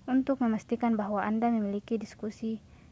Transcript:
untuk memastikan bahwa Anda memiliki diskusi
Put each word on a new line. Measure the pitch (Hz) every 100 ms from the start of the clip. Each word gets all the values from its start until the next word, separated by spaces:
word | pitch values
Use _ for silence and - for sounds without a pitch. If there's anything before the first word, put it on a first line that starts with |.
| -
untuk | 262 262 269
memastikan | 233 214 - 233 240 220
bahwa | 202 208
Anda | 202 220 233
memiliki | 226 202 202 - 226
diskusi | 208 - 214 - 220 220 - - -